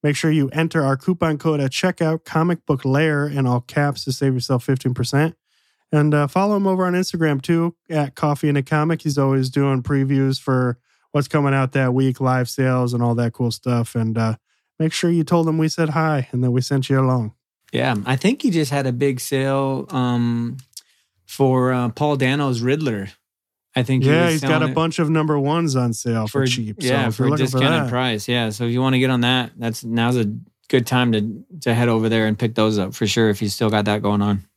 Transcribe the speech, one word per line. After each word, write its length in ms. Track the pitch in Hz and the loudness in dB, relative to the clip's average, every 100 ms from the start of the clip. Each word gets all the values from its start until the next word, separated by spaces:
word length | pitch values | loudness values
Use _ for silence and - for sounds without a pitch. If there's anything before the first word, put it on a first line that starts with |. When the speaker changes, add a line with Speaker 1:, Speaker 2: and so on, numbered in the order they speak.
Speaker 1:
Make 120 | 147 139 | -2 0
sure 140 | 160 | 0
you 200 | 156 135 | 2 0
enter 340 | 147 165 160 | 0 0 0
our 140 | 139 135 | 0 0
coupon 400 | - 175 165 147 | -2 0 -2 0
code 220 | 165 151 | -2 0
at 120 | 135 | -2
checkout, 540 | - 185 - 160 160 - | -2 -2 0 -2 -2 -2
Comic 400 | 156 170 170 - | 0 0 -2 -2
Book 180 | 139 131 | -2 0
Lair, 400 | 135 160 147 147 | 2 2 0 -2
in 200 | 143 127 | -2 0
all 140 | 123 | 0
caps 420 | - 151 143 135 | -2 -2 -2 -2
to 80 | - | -8
save 220 | 127 135 | -2 0
yourself 300 | 127 - 127 | -2 -2 -2
fifteen 300 | - 131 127 | 0 -2 0
percent. 420 | 123 117 139 160 - _ _ _ _ _ | -2 0 0 0 -4 _ _ _ _ _
And, 220 | 151 151 | 2 4
uh, 140 | 147 143 | 2 2
follow 300 | 185 202 208 | 0 0 2
him 100 | 196 | 2
over 180 | 185 180 | 0 0
on 80 | |
Instagram, 480 | 180 185 170 160 139 | 0 -2 0 0 0
too, 340 | 131 165 170 - _ | 0 0 0 -4 _
at 260 | 160 143 - | -2 -2 -2
Coffee 340 | 151 143 151 | -2 0 0
and 80 | 143 | 0
a 60 | |
Comic. 400 | 135 156 156 160 | 0 0 0 -2
He's 140 | 156 143 | -2 0
always 320 | 135 135 131 | 2 2 0
doing 340 | 139 139 135 | 0 0 0
previews 580 | 120 139 135 139 135 131 | 0 0 2 2 2 0
for 360 | - 127 123 120 _ _ _ | 0 0 0 -4 _ _ _
what's 160 | 147 131 | -4 0
coming 260 | 156 143 | 0 2
out 180 | 135 131 | 2 0
that 220 | 139 131 | 0 0
week, 260 | 127 135 123 | 2 0 0
live 300 | 131 127 120 | 0 0 -2
sales, 440 | - 131 127 123 | 0 0 2 0
and 80 | 120 | 0
all 140 | 120 117 | 0 0
that 180 | 117 | -2
cool 180 | - 120 | -2 -4
stuff. 440 | - 127 120 120 120 | -2 -2 -2 -2 -2
And, 220 | 113 113 | -2 0
uh, 180 | 113 110 _ _ _ _ | -2 -4 _ _ _ _
make 120 | 160 | -2
sure 180 | - 175 | 0 0
you 140 | 170 | 0
told 240 | 151 175 165 | 2 2 2
him 100 | 160 | 0
we 120 | 160 | -2
said 200 | - 160 | 0 -2
hi 380 | 156 160 147 127 | 0 0 0 -2
and 120 | 127 | -2
that 80 | 123 | 0
we 80 | 123 | 0
sent 280 | 123 139 131 | 0 -2 0
you 100 | 135 | 2
along. 340 | 131 127 107 - _ _ _ | 2 0 -2 -10 _ _ _
Speaker 2:
Yeah, 240 | 120 131 110 101 | -2 0 -2 -2
I 100 | 131 | 0
think 260 | 190 277 | 0 0
he 80 | 262 | 0
just 220 | 165 139 | 0 0
had 160 | 139 135 | -2 -2
a 40 | |
big 280 | 120 139 127 | 0 0 -2
sale, 680 | - 135 135 135 135 135 139 | -2 -2 0 0 0 -4 -4
um, 680 | 131 127 120 120 117 117 131 - - _ _ _ _ _ | -2 0 0 0 -2 -4 -8 -16 -20 _ _ _ _ _
for, 460 | - 135 127 127 | 0 2 4 2
uh, 180 | 127 123 | 0 -2
Paul 260 | - 147 143 | -2 -2 0
Dano's 460 | 127 143 143 117 | 0 0 0 -2
Riddler. 480 | 123 147 147 107 98 - _ _ _ _ _ - | -2 0 -2 -4 -8 -14 _ _ _ _ _ -4
I 80 | |
think 200 | 120 131 | 0 2
he 60 | 127 | 4
Speaker 1:
Yeah, 160 | 156 170 | 4 4
Speaker 2:
was 80 | |
Speaker 1:
he's 80 | 160 | 0
got 80 | - | 0
Speaker 2:
selling 200 | 156 156 | 0 0
Speaker 1:
a 20 | |
Speaker 2:
it 40 | 147 | 0
Speaker 1:
bunch 240 | 165 160 | -2 0
of 100 | 156 | 0
number 280 | 160 156 147 | 2 2 0
ones 360 | 139 165 165 131 | 0 0 0 0
on 180 | 123 | 0
sale 340 | 113 120 113 110 | -2 -2 -2 -2
for 180 | 139 131 | -2 0
Speaker 2:
for, 20 | |
Speaker 1:
cheap. 340 | 123 107 107 | -2 -6 -4
So 60 | 123 | -2
Speaker 2:
yeah, 200 | 135 123 | 0 0
Speaker 1:
if 80 | 107 | 0
Speaker 2:
for 80 | |
Speaker 1:
you're 40 | 131 | 0
Speaker 2:
a 40 | |
Speaker 1:
looking 160 | 143 135 | 2 0
for 120 | 131 | 2
Speaker 2:
discounted 260 | 131 - 120 | 2 2 0
Speaker 1:
that 40 | |
Speaker 2:
price. 380 | 123 127 107 113 | -2 -2 -2 -2
Yeah, 220 | 120 110 | -2 -2
so 160 | 104 120 | -4 -2
if 60 | |
you 100 | 123 | 0
wanna 180 | 131 127 | 2 2
get 120 | 131 | 2
on 100 | 127 | 2
that, 300 | 120 127 117 - | 2 0 -2 -6
that's, 260 | 117 113 | -8 -6
now's 340 | 117 117 120 127 | -4 0 0 0
a 160 | 104 113 - _ _ | -2 -4 -14 _ _
good 180 | 131 120 | 0 2
time 240 | 127 123 | 0 2
to, 340 | 110 107 104 - 170 | 0 -2 -6 -14 -8
to 120 | 127 | -2
head 160 | 113 120 | 2 2
over 200 | 113 110 | 2 2
there 160 | 113 110 | 2 0
and 140 | 107 | 0
pick 160 | 117 113 | -2 0
those 240 | 110 107 | 0 2
up 140 | 92 | -2
for 120 | - 107 | -2 -2
sure 240 | - 110 | 2 2
if 120 | 101 | 2
you 80 | 104 | -4
still 200 | - 110 | -2 0
got 160 | 107 104 | 2 0
that 160 | 104 | 0
going 200 | 101 104 | 0 0
on. 240 | 101 101 - | 0 -2 -6